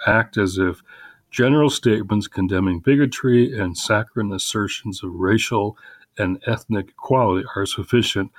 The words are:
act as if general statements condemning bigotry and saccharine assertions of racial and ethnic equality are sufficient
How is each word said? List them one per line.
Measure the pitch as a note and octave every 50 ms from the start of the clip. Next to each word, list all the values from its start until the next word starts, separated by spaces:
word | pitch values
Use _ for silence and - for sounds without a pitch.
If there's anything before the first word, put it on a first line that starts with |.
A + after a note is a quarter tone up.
| -
act | - G#2+ A2+ A2+ - -
as | G#2+ G2+ F#2 F#2 F#2+
if | F#2+ F2+ F2+ - _ _ - - - - - _ _ _
general | - - B2 C3 D3 D3+ D3+ C#3
statements | - - - A#2+ G#2+ A2 G#2+ G2 G#2+ G#2 G2
condemning | - - G2+ F#2+ F#2 G2 F#2 F#2+ F#2 F2 E2+
bigotry | - C3 C#3 C#3+ D3 C3 - - - B2+ A#2+ A#2+ A#2+ - - G#2+
and | F#2+ F2+ E2+ -
saccharine | - - A2 G#2 A2+ - - A#2+ G#2+ G2+
assertions | G2 F#2+ - - - A2 G2+ G2 - - - G#2+ F#2 -
of | - F2+ F2
racial | F2 F#2 F#2 G#2+ A2+ - - B2 G#2 G2+ G#2+ - _ - - - - _ _ _ -
and | G2+ F#2 F#2 - -
ethnic | A#2+ A2 - - - A2 G2 F#2+ -
equality | _ - - - C3 C3 A#2+ G2+ F#2 F#2 F#2+ - -
are | G2 G2+
sufficient | - - - F#2 - B2 A#2+ A2 - - G2 F#2+ - _